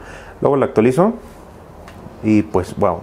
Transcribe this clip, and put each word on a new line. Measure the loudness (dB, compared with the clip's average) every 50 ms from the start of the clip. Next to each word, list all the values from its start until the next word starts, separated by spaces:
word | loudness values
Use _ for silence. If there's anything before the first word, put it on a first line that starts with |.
| -10 -18 -20 -20 -20 -20 -10 -2
Luego | 0 0 2
la | 2 0
actualizo | 0 2 2 2 4 4 4 2 0 0 -4 -12 -20 -20 -20 -20 -20 -20 -20 -20 -20 -20 -20 -20 -20 -20 -20 -20 -20 -16 -6
y | 0 2 2 2
pues, | 2 0 -2 -2 -2 -2 -2
wow, | -2 0 0 0 -4